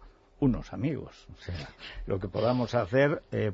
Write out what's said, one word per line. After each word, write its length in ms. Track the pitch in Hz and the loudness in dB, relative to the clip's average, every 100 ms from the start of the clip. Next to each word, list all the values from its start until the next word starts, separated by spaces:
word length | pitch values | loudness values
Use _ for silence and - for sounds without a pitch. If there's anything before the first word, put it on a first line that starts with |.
| - - _ - | -10 -20 _ 2
unos 340 | 139 98 - | 2 2 -4
amigos. 540 | - 143 131 - - - - | -4 -2 -4 -8 -16 -20 -14
O 40 | |
sea, 280 | - 85 71 - - - - | -10 -8 -10 -14 -14 -10 -4
lo 140 | 98 | -4
que 100 | 98 | -2
podamos 460 | 101 110 127 117 120 | 0 2 2 2 0
hacer, 480 | 95 131 143 160 - | 2 4 4 2 -4
eh, 200 | 110 107 | -2 -2